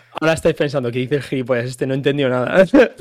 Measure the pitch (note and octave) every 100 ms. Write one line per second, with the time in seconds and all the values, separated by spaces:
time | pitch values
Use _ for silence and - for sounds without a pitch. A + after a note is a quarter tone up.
0 | _ - D#3 D#3+ E3+ D3+ D3 C#3 A#2+ A#2+
1 | B2+ D3 B2 C#3 B2 B2 B2 B2+ C3+ C3+
2 | C#3+ C#3+ C3 B2+ B2 E3+ F#3 - - -